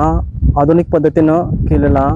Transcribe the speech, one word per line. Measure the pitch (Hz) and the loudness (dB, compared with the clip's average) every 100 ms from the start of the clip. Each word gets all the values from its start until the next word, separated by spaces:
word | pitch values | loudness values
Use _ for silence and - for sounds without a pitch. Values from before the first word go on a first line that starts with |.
| 156 165 - - - 147 | 0 -2 -4 -2 -2 2
आधुनिक | 143 165 170 | 2 2 0
पद्धतीनं | 165 151 160 156 165 175 - - | 0 0 2 2 0 -2 -4 -2
केलेला | 147 143 139 139 | 0 0 0 0